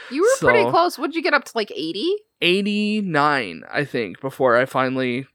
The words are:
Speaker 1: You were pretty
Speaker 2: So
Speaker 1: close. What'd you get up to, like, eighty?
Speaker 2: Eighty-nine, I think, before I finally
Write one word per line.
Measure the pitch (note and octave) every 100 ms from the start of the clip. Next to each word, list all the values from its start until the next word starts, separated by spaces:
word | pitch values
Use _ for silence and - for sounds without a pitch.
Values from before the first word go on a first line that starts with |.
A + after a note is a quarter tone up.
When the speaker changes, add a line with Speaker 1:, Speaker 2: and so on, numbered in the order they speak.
| -
Speaker 1:
You | C4+
were | G#4+ C5 -
pretty | -
Speaker 2:
So | -
Speaker 1:
close. | F4+ F4+ -
What'd | D4 E4
you |
get | D#4+
up | C#4+
to, | -
like, | A#3 G#3 -
eighty? | D#3+ F#3 D#4+ G#4 - _
Speaker 2:
Eighty-nine, | E3+ F#3 G3+ G#3 G#3 G#3+ G3 D3+ D3 C#3+ G#2 D#2+ G1+
I | C3
think, | C#3+ C3 G#2 G2
before | C#3 - C3 A#2+
I | C3
finally | C3+ C3 C3 B2+ B2 C3+